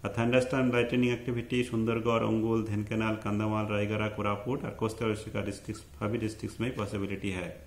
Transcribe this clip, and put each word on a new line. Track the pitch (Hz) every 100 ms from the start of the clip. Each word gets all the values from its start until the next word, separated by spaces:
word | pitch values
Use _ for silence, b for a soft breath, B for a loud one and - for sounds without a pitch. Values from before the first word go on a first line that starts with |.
और | 107 -
thunderstorm | 117 127 127 135 127
lightning | 120 117 127
एक्टिविटी | 123 120 131 120 113 123
सुंदरगढ़, | 120 113 113 117 117 113 110
अंगुल, | 110 113 113 104
ढेंकानाल, | 104 107 110 110
कंधमाल, | 107 104 104 107 107
रायगढ़, | 107 104 104 107 107
कोरापुट | 107 104 101 - 143
और | 113
कोस्टल | - 113 -
उड़ीसा | 113 104 - 107
डिस्ट्रिक्ट्स, | 101 98 - 104
सभी | - - 107 113
डिस्ट्रिक्ट्स | 110 - 107 -
में | 117
पॉसिबिलिटी | - 101 104 98 98 101
है। | 92 87 80